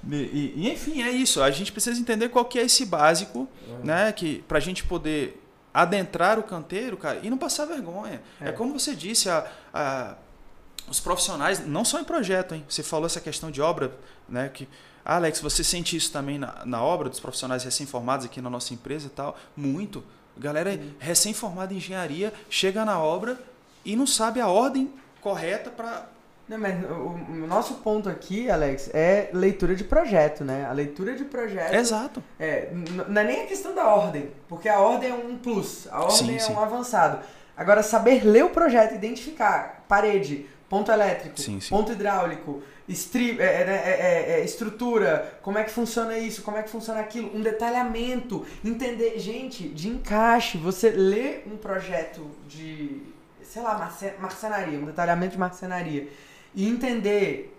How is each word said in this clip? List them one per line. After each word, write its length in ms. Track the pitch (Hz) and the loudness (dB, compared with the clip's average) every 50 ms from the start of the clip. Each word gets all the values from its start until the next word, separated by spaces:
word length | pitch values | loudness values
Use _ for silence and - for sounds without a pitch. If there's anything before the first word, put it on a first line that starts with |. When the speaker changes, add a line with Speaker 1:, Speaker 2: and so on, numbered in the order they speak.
| - - | -6 -4
Speaker 1:
E, 40 | 143 | -4
e, 380 | 147 135 117 120 147 147 131 - 147 170 247 | -2 -2 -2 -2 -2 -2 -2 -2 -2 -2 -2
e, 40 | |
enfim, 300 | 339 - - - 311 277 | -2 -2 -6 -6 -4 -2
é 80 | 233 240 | -2 0
isso. 320 | 254 254 262 254 - 156 | 0 2 2 2 4 4
A 80 | 135 139 | 4 4
gente 220 | 143 143 202 202 | 4 2 -4 -6
precisa 280 | - 220 - 240 240 240 | -4 -4 -2 -2 0 -2
entender 280 | 233 240 226 214 226 240 | 0 0 0 0 0 2
qual 140 | 240 254 240 | 4 2 2
que 140 | 254 - 247 | 4 2 0
é 40 | 233 | 4
esse 220 | 254 - - 269 | 4 4 4 4
básico, 640 | 202 175 156 147 156 170 165 202 - - - 131 - - - - 117 117 120 | 2 2 6 6 6 6 6 0 -4 -6 -8 -8 -8 -10 -18 -16 -14 -12 -8
Speaker 2:
É. 40 | 123 | -4
Speaker 1:
né? 260 | 147 156 175 202 220 | -2 2 2 2 2
Que, 320 | 208 - 175 160 139 92 - - | 0 -2 -4 -4 -4 -6 -6 0
pra 120 | 160 156 | 0 0
gente 240 | 147 180 185 - - | 2 0 -4 -4 -2
poder 580 | - 180 170 147 156 156 151 135 - - - - - _ _ _ _ _ | -2 -2 -2 -2 -2 -2 -2 -2 -4 -6 -14 -20 -20 _ _ _ _ _
adentrar 640 | 135 170 175 196 202 185 - - 165 170 190 220 220 | 4 4 6 4 0 0 -2 0 2 4 4 4 4
o 60 | 208 | 0
canteiro, 540 | - 190 170 151 - 175 196 247 254 214 - | -4 -8 -10 -8 -6 -6 -6 -6 -6 -8 -6
cara, 220 | - 151 - - - | -4 -6 -6 -4 -4
e 60 | 208 | -4
não 80 | 254 262 | -4 -2
passar 280 | 320 294 - - 302 | -2 -4 -2 -4 -4
vergonha. 560 | 294 339 285 214 165 170 196 220 220 175 117 - - - - | -4 -6 -8 -8 -8 -10 -10 -10 -10 -10 -12 -14 -16 -18 -10
É 80 | 151 147 | -8 -8
Speaker 2:
É. 20 | |
Speaker 1:
como 260 | 151 - 226 254 294 277 | -6 -4 -4 -4 -4 -4
você 160 | - 302 269 | -4 -4 -4
disse, 340 | 160 151 190 233 226 - 196 | -6 -6 -2 0 0 2 2
a, 160 | 170 156 151 - - - - - - | 2 0 0 -2 -12 -18 -20 -10 -6
a, 420 | 160 151 139 135 131 123 101 - - - - - - - - - - - - - - - - | -4 -2 -2 -2 -4 -6 -8 -12 -16 -20 -20 -20 -20 -20 -20 -20 -20 -20 -18 -18 -16 -12 -6
os 100 | 131 - | -6 -4
profissionais, 680 | - 170 175 180 - 196 185 147 139 170 196 185 - | -2 -2 -2 0 0 -2 -2 0 0 0 0 0 -2
não 200 | 156 143 165 233 | -4 -2 0 0
só 140 | 226 - 320 | 0 0 -2
em 40 | 330 | -4
projeto, 500 | - 330 330 226 180 190 185 185 185 165 | -2 -2 -2 0 0 0 0 0 -4 -8
hein? 120 | 160 147 - | -12 -10 -8
Você 160 | - - 147 | -8 -6 -6
falou 220 | - - 156 156 | -4 -4 -2 -2
essa 160 | 165 - 170 | -2 -4 -6
questão 280 | - 156 143 - - 160 | -6 -8 -8 -8 -8 -8
de 120 | 147 131 | -4 0
obra, 300 | 143 165 170 151 143 123 - - - - - - - - | 0 0 0 0 -4 -6 -6 -10 -20 -20 -20 -20 -16 -8
né? 220 | - 123 131 139 - | -6 -6 -6 -6 -8
Que, 140 | - 139 - - - - - - - - | -12 -16 -16 -18 -20 -20 -20 -20 -12 -4
ah, 100 | - 151 | -2 0
Alex, 240 | 175 170 160 156 - | 2 2 0 0 -2
você 240 | - 147 - - 160 | -4 -2 -2 0 0
sente 320 | - - 175 170 - 175 | 0 0 0 -2 -2 -2
isso 160 | 160 - - | -2 -2 -2
também 260 | - 147 139 143 143 143 | -4 -4 -4 -4 -4 -6
na, 260 | 139 117 - - - | -6 -8 -10 -10 -8
na 180 | 123 123 113 117 | -6 -2 0 2
obra 260 | 147 175 160 147 127 | 2 2 0 -2 -4
dos 100 | - - | -6 -8
profissionais 440 | - - 127 - - 127 127 127 123 | -10 -8 -8 -6 -4 -4 -4 -4 -2
recém-formados 640 | 127 123 - 147 135 - 123 120 120 131 139 123 | -2 -4 -4 -4 -4 -6 -6 -2 -2 -2 -2 -2
aqui 160 | 117 - 135 | -8 -10 -10
na 80 | 127 123 | -10 -8
nossa 240 | 123 123 - - 123 | -8 -8 -8 -8 -10
empresa 340 | 117 - 143 139 156 147 135 | -10 -10 -8 -8 -8 -8 -12
e 20 | |
tal? 280 | - - 139 147 - - - - - | -10 -8 -8 -8 -8 -12 -18 -18 -12
Muito. 480 | - 143 139 135 160 208 208 - 127 110 - - - _ _ _ - | -4 -2 -2 -2 -2 -4 -8 -10 -12 -14 -16 -20 -20 _ _ _ -10
Galera 340 | 117 147 147 156 170 196 202 | -8 -4 -2 -2 -2 -2 -4
Speaker 2:
Sim. 200 | 156 147 147 147 - | -4 -8 -12 -14 -10
Speaker 1:
recém-formada 760 | 127 156 175 165 - 208 214 - - 208 175 185 190 190 196 | -6 0 0 2 2 0 -2 -6 -6 -8 -6 -6 -8 -6 -6
em 40 | 190 | -8
engenharia, 560 | - 185 185 190 180 160 143 160 196 214 - - - - | -8 -8 -6 -6 -6 -6 -4 -4 -4 -6 -6 -10 -12 -6
chega 340 | - - - 190 190 214 220 | -4 0 0 2 0 0 0
na 160 | 214 202 170 | 0 0 2
obra 380 | 156 156 165 170 196 240 254 247 - - - - _ _ _ - _ | 2 2 0 0 -2 -4 -6 -6 -10 -20 -20 -20 _ _ _ -16 _
e 100 | - 208 | -4 0
não 120 | 233 277 262 | 0 2 2
sabe 320 | - - 220 226 226 254 | 2 2 2 0 2 2
a 60 | 240 196 | 2 4
ordem 440 | 180 202 247 277 269 269 262 269 - - - - _ - | 4 4 4 4 2 0 -2 -2 -4 -12 -20 -20 _ -8
correta 480 | - 208 196 170 160 170 196 220 - 247 | -4 -4 -4 -2 -2 -4 -4 -4 -6 -10
pra 380 | - - 226 233 226 185 - - - - _ _ _ _ - - | -12 -10 -10 -10 -10 -10 -12 -14 -20 -20 _ _ _ _ -14 -12
Speaker 2:
Não, 80 | 220 220 | -8 -4
mas 260 | 214 196 185 175 185 | -2 -2 -2 -2 -4
o, 600 | 127 156 170 - - 175 170 - - 160 160 160 | -4 -6 -6 -6 -6 -8 -8 -10 -10 -8 -8 -4
o 40 | 160 | 0
nosso 280 | 180 208 233 - 269 | 2 2 2 0 -6
ponto 340 | - - 220 214 214 202 202 | -4 -2 0 0 0 0 -2
aqui, 400 | 165 - - - 185 208 240 254 | -6 -6 -6 -6 -4 -4 0 2
Alex, 400 | 190 160 151 139 135 131 - - - | 2 4 4 2 0 -2 -4 -2 2
é 340 | 156 160 175 190 208 202 - | 4 6 6 6 4 4 0
leitura 440 | - 180 185 196 190 196 - 165 185 | 0 4 4 4 4 4 2 2 2
de 80 | 185 202 | 2 0
projeto, 600 | - - 311 339 277 208 170 151 151 151 - 147 | 4 4 4 6 6 6 6 6 6 4 0 -4
né? 220 | 135 131 135 139 | -4 -4 -4 -4
A 60 | 120 127 | -4 -2
leitura 420 | 143 147 143 147 - 190 214 269 | -2 -2 -4 -4 -6 -4 -4 -4
de 80 | - 277 | -6 -8
projeto 500 | - - 240 233 214 196 185 165 165 190 | -6 -6 -4 -4 -4 -4 -4 -2 2 2
Speaker 1:
Exato. 480 | 214 247 233 220 214 233 294 - - - - - - | 2 2 2 0 -2 -4 -6 -8 -12 -14 -14 -12 -8
Speaker 2:
é, 300 | 165 156 151 - - - | -4 -2 -2 -2 -2 -4
n-, 320 | 170 175 170 160 175 185 170 - | -6 -8 -8 -6 -6 -6 -4 0
não 140 | 202 208 | 2 2
é 20 | 214 | 4
nem 160 | 233 269 - - | 2 2 -2 -4
a 20 | - | -6
questão 280 | 392 - - 339 381 | -6 -6 -6 -4 -2
da 100 | 381 330 | 2 6
ordem, 460 | 233 208 202 - - 156 147 - - - - - - | 6 6 6 6 2 -2 -4 -6 -8 -10 -16 -16 -14
porque 180 | 170 170 - 214 | -14 -4 0 2
a 120 | 208 202 | 6 6
ordem 320 | 196 220 247 247 254 254 | 6 6 6 2 0 -2
é 20 | 247 | -2
um 240 | 240 240 240 247 - | -4 -6 -8 -10 -8
plus, 500 | - 240 226 196 151 - - - - - | -4 -2 -2 -2 -2 -4 -8 -12 -14 -8
a 100 | - 135 | -4 -2
ordem 160 | 160 180 - - - 233 | 2 4 4 4 4 2
Speaker 1:
Sim, 60 | 226 | 0
Speaker 2:
é 40 | 226 | 0
Speaker 1:
sim. 140 | 226 220 214 | -2 -2 0
Speaker 2:
um 60 | 208 | 0
avançado. 600 | 214 214 226 247 240 - - 196 165 151 147 147 - - - - - - - | 0 0 -2 -4 -4 0 4 4 4 4 4 -2 -8 -14 -18 -20 -20 -20 -12
Agora, 280 | - 165 185 202 208 214 | -6 6 6 6 6 6
saber 420 | 214 - 220 196 233 262 240 208 | 4 4 6 8 8 8 8 8
ler 180 | 214 208 233 311 | 10 10 10 10
o 60 | 359 | 8
projeto, 460 | - 339 339 311 233 240 214 220 233 | 4 4 4 6 8 8 6 6 4
identificar 880 | 208 190 220 247 247 - 302 320 - 233 202 180 156 - - - - - - | -2 -4 -6 -6 -6 -8 -12 -4 2 2 4 4 2 0 -4 -12 -16 0 4
parede, 600 | 208 202 214 214 202 190 160 143 147 135 - - - - - _ | 4 4 6 6 4 2 2 0 -4 -6 -8 -12 -18 -20 -10 _
ponto 240 | 190 202 208 214 | 0 0 4 4
elétrico, 480 | 220 214 208 190 - - - 156 - - | 4 4 6 4 2 -2 -6 -10 -8 -8
Speaker 1:
Sim, 200 | 139 - 104 98 | -6 -6 -6 -6
sim. 80 | - - | -4 0
Speaker 2:
ponto 220 | 180 208 220 233 | 2 2 2 2
hidráulico, 720 | 240 190 196 202 196 190 175 170 160 - - 151 139 135 - - - - - - | -2 -2 0 0 2 2 0 0 -2 -6 -8 -10 -10 -10 -12 -16 -20 -20 -12 -10
estri-, 500 | 180 - - - - - 247 240 220 - | -8 -8 -8 -2 0 0 0 2 2 2
é, 220 | 196 185 160 170 | 2 4 4 4
é, 40 | 180 | 2
né, 160 | 185 196 190 - | 2 2 0 2
é, 60 | 185 | 0
é, 480 | 185 180 180 180 170 165 156 - 165 160 | 0 2 4 4 4 4 2 2 2 2
é, 40 | 143 | 2
estrutura, 920 | - - - 226 214 208 - 247 240 233 220 196 175 156 147 - - - - - | 0 -4 -6 -6 -6 -6 -4 -2 0 2 2 4 4 2 2 0 -4 -12 -12 -8
como 140 | 196 196 214 | -4 -2 -2
é 40 | 214 | -2
que 60 | 214 | -2
funciona 460 | - 240 233 226 - 233 226 226 226 226 | -2 -2 -2 -2 0 -2 -2 -2 -2 -4
isso, 240 | 226 226 - - | -4 -4 -6 -8
como 160 | - - 208 214 | -8 -6 -6 -6
é 60 | 214 | -6
que 60 | 214 | -6
funciona 300 | - 226 214 - 220 220 | -8 -10 -8 -6 -4 -4
aquilo, 300 | 214 214 - 240 220 190 190 | -6 -6 -6 -8 -8 -6 -6
um 60 | 214 | -2
detalhamento, 1040 | 220 220 214 220 233 233 240 247 247 233 226 226 233 247 254 247 233 - 202 160 - - - - - | -2 -2 0 0 -2 0 2 0 0 0 -2 -2 -2 -2 -2 -4 -4 -4 -6 -6 -6 -8 -12 -6 -4
entender, 520 | 214 233 233 262 247 233 220 233 226 226 208 | -4 -4 -2 -2 -4 -2 0 0 0 0 -2
gente, 480 | 175 196 226 247 262 254 - - 180 147 | -6 -6 -6 -6 -8 -10 -10 -8 -10 -10
de 180 | 143 151 160 214 | -8 -6 -6 -4
encaixe, 720 | 240 262 - - 202 214 220 233 233 240 226 - - 180 | -4 -4 -2 0 2 4 6 6 6 6 4 0 -4 -2
você 320 | 156 175 185 - - 226 | -2 -2 -2 4 4 4
lê 520 | 208 190 190 190 196 214 254 277 285 - - 202 | 6 6 4 6 4 4 0 -2 -4 -6 -10 -12
um 80 | 214 202 | -14 -10
projeto 720 | - 196 190 185 180 185 190 170 160 - - 175 156 147 143 - - 147 | -6 -4 -4 -4 -4 -2 -4 -4 -4 -4 -10 -14 -14 -14 -16 -16 -20 -18
de, 540 | 143 156 156 156 156 151 147 143 135 131 - - - - - _ - - - | -16 -14 -12 -12 -10 -8 -8 -8 -8 -10 -12 -16 -20 -20 -20 _ -20 -20 -20
sei 180 | - - 220 | -14 -12 -6
lá, 160 | 240 226 214 180 | -2 -2 -2 -2
marce-, 360 | 165 - - - 190 196 190 185 | -4 -8 -8 -8 -8 -8 -6 -6
marcenaria, 600 | 185 180 - - - 214 214 196 185 160 147 143 | -8 -8 -8 -6 -6 -4 -2 -2 -2 -2 -4 -4
um 60 | 147 | -6
detalhamento 480 | 151 156 175 175 170 170 175 180 185 185 | -6 -2 0 2 2 2 2 2 -2 0
de 40 | 190 | -2
marcenaria, 680 | 185 180 180 - - 185 180 180 175 160 151 143 143 - - - - - - - - - - | -2 -2 -2 -8 -8 -6 -6 -6 -4 -4 -4 -4 -6 -6 -14 -18 -20 -20 -20 -20 -20 -14 -4
e 120 | 202 190 214 | -2 0 0
entender 880 | 240 247 262 254 240 226 190 202 208 208 196 165 143 - - - - | 0 0 0 -2 -2 0 0 2 2 4 2 2 0 -6 -8 -12 -16